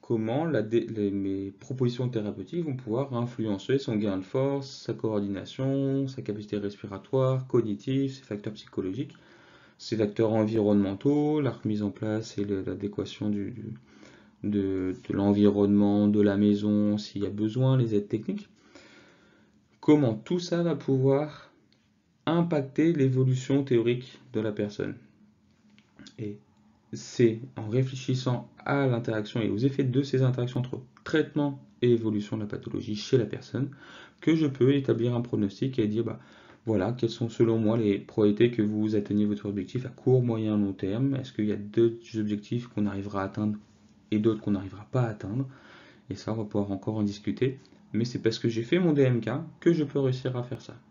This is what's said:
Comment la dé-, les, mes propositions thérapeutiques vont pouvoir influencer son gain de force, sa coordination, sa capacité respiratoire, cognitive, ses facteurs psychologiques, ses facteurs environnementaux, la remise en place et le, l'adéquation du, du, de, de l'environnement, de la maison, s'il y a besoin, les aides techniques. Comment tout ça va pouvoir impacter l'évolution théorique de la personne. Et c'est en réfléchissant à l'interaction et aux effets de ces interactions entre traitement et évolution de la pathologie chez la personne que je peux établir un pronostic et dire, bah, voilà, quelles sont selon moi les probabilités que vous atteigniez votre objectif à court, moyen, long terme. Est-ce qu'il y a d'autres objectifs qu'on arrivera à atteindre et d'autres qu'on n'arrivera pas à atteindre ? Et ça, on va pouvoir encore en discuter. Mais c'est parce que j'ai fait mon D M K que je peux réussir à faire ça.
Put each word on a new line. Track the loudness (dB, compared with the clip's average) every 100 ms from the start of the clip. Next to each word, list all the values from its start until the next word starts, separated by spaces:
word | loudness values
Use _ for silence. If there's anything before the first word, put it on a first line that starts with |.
Comment | -2 -2 0 0
la | 0 0
dé-, | 2 0 0
les, | -2 0
mes | 0 -2 -4 -6
propositions | -10 -12 -2 -2 0 -4
thérapeutiques | -2 -4 -6 -8 -6
vont | -4 -6
pouvoir | -4 -4 -2
influencer | -4 -4 -4 -4 -4 -2 -2
son | 0 -2
gain | 0 -2
de |
force, | -4 -2 0 -2 -6
sa | -12 -8
coordination, | -4 -2 -2 -2 -6 -8 -6 -2 0 0 0 -2
sa | -6
capacité | -8 -8 -4 -4
respiratoire, | -4 -8 -10 -12 -4 0 2 0 0
cognitive, | 0 0 -4 -2 -2 -2
ses | -6
facteurs | -10 -8 -8
psychologiques, | -12 -12 -6 -6 -6 -8 -12 -20 -20 -20 -20 -20 _
ses | -8 -2
facteurs | -2 2 2
environnementaux, | 4 2 2 4 4 2 0 0 2 2 2
la | 0
remise | -2 -4 -2
en | -2
place | -4 -4 -2 -4 -6
et |
le, | -4 -4
l'adéquation | -4 -6 -6 -6 -8 -4 -4
du, | -2 -4
du, | -8 -12 -14 _ -20 -20 -20 -20 _
de, | -2 0 0 -2 -2 -6 -4
de |
l'environnement, | 0 4 6 6 6 4 4 4 4 4
de | 6
la | 4 6
maison, | 4 4 2 2 2 0
s'il | -4 -6
y | -6
a |
besoin, | -2 -2 0 2 4
les | 2
aides | 0 -2
techniques. | -6 -4 -8 -8 _ _ -20 -20 -20 -20 _ _ _ _ _ _ _
Comment | 4 6 6
tout | 0 -2 -4
ça | 0 0
va | 0
pouvoir | -2 0 2 4 2 0 -8 -20 _ _ _ _ _ _ _ -2
impacter | 0 2 0 -2 2 2
l'évolution | 4 4 4 2 2 2 2
théorique | 4 4 4 0 -4 -20 -6
de | -2
la | -2
personne. | -2 -4 -2 -6 -6 -16 _ _ _ _ _ _ _ _ _ -20 -12
Et | -10 -10 _ _ _ _ _
c'est | -14 -12 4 4 4 -8 -10
en | -4
réfléchissant | -2 -2 -4 -4 -2 0 -2 -4 -12
à | -4 0 2
l'interaction | 0 0 -4 -2 -2
et | 0
aux | 2
effets | 0 2
de | 0 0
ces | 0 2
interactions | 2 2 -2 -4
entre | -4 -6 -12 _
traitement | -2 0 0 0 -2 -4 -14 _
et | 4
évolution | 4 2 -2 -2 -6
de |
la | -6
pathologie | -8 -6 -8 -6
chez | -8 0 2
la |
personne | 2 -6 -8 -6 -6 -8 -20 -20 -20 _
que | 0 2
je | 2
peux | 2 4
établir | 4 2 0 2 0
un |
pronostic | -2 0 -2 -2 -4 0
et | 0
dire, | 0
bah, | -2 -6 -14 -20 -20 -14
voilà, | -2 0 0
quelles | 0 -2
sont | -2 -6
selon | 2 4 4
moi | 2 2
les | 2 2
probabilités | -2 2 4 6 4
que | 4
vous | 0 2 0
atteigniez | 0 0 0 2
votre | 0 -4
objectif | -6 -4 -6
à | -8
court, | -4 2 4
moyen, | 4 0 2 2
long | 2
terme. | 0 -4 0 0 -2
Est-ce | -6
qu'il | -4 -2
y |
a | -2
d'autres | -2 2 2 2 -8 -4
objectifs | -2 -2 -4 -6 -6
qu'on | -2 -2
arrivera | -2 -6 -4
à |
atteindre | -4 -2 -2 -2 -10 _ _ _ _
et | 0
d'autres | 2 0
qu'on | 0
n'arrivera | -2 -2 -12 -4
pas | 0
à | 0
atteindre ? | -2 -6 -4 -4 -8 -20 -20 -20 -20 _
Et |
ça, | -10 -6
on | -4
va |
pouvoir | -2 -2 -2
encore | -4 -4 0
en |
discuter. | -2 -2 -6 0 -2 -2 -14 -20 -8
Mais | -4
c'est | -2 0
parce | -2 0
que | -2
j'ai | -2
fait | 0 2
mon | 4
D | 4
M | 4 4
K | 0 -4 -8 -2
que | 2
je | 2
peux | 0 0
réussir | 0 0 -4 -6
à |
faire | -8 -10
ça. | -12 -20 _